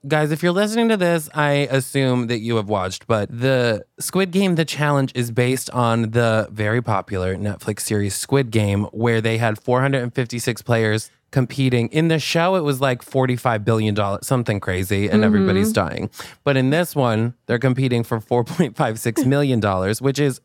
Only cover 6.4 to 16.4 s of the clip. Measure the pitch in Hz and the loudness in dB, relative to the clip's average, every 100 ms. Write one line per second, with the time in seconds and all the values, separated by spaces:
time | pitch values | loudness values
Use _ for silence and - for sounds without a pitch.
6.4 | 107 107 107 117 117 101 - 92 92 95 | -2 -4 -2 -2 -2 -4 -4 -4 -4 -2
7.4 | 104 98 - 104 - 107 101 - - 135 | -4 -6 -6 -6 -2 -2 -2 -4 -2 0
8.4 | 127 110 104 101 107 - 117 113 110 113 | 2 0 2 0 -2 0 0 2 0 0
9.4 | 117 107 - 123 135 135 120 127 117 123 | 0 -2 0 0 2 0 -2 -4 -4 -4
10.4 | 120 110 - 113 110 107 - _ _ - | -4 -4 0 2 2 0 -4 _ _ -2
11.4 | 123 - 131 123 117 156 165 160 - 170 | 0 0 2 2 0 0 2 0 0 0
12.4 | 175 190 147 131 135 123 - 135 131 123 | 2 2 0 0 0 -2 -2 0 0 2
13.4 | 131 110 104 113 107 104 101 98 - 131 | 0 0 0 2 2 0 -2 -4 -2 -2
14.4 | 120 104 - 92 95 101 101 - 110 202 | 0 -2 -2 -4 -2 -2 0 2 4 2
15.4 | 190 95 151 220 82 - - - - - | 2 2 2 2 0 -2 -8 -10 -18 -6